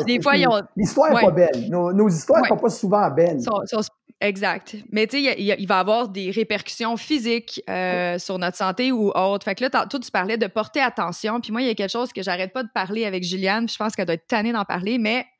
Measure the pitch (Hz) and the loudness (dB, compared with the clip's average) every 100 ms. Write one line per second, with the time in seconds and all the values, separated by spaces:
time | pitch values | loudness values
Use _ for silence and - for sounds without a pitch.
0 | 156 240 277 285 262 214 - - 190 - | 0 2 4 4 4 2 -2 -2 0 4
1 | 311 240 208 160 170 123 110 175 175 190 | 4 6 6 6 4 4 -2 -2 2 4
2 | 214 160 - - 254 - 233 - 190 208 | 4 2 4 4 4 2 2 0 0 2
3 | 180 135 170 147 170 202 190 220 208 - | 2 4 2 2 -2 -4 -2 -4 -4 -10
4 | _ _ 208 196 196 196 - 208 - 214 | _ _ -4 -2 -4 -4 -8 -18 -6 -2
5 | 214 285 277 - 202 196 190 190 185 226 | 0 0 0 0 -2 -2 0 0 2 0
6 | 240 196 185 202 220 208 - - 226 233 | 0 -6 -6 -4 -2 -4 -6 -6 -4 -4
7 | - 302 226 233 226 - - 185 180 180 | -2 -2 0 -2 -4 -14 -8 -4 -2 -2
8 | 175 175 - 185 180 - 190 185 254 247 | -2 -4 -4 -4 -4 -2 -2 0 0 2
9 | 202 - 190 202 214 190 262 254 - 277 | 2 2 0 0 -4 -4 0 0 -2 -6
10 | - 196 185 226 208 220 214 294 254 - | -4 -2 -2 -2 -2 -2 -2 0 0 0
11 | 175 175 214 233 226 220 254 214 196 233 | -4 -4 -4 -4 -4 -2 -2 -2 -2 -2
12 | 240 - 190 180 190 254 226 214 185 220 | -4 -6 -4 -4 -4 -6 -6 -4 -4 -2
13 | 214 185 180 190 185 214 233 - 214 - | -2 -2 -4 -2 0 0 -2 -2 -4 -2
14 | 175 165 - 226 226 233 196 175 190 247 | -2 -4 -2 -2 0 -2 -2 -4 -2 -2
15 | 214 247 247 | 0 -2 -6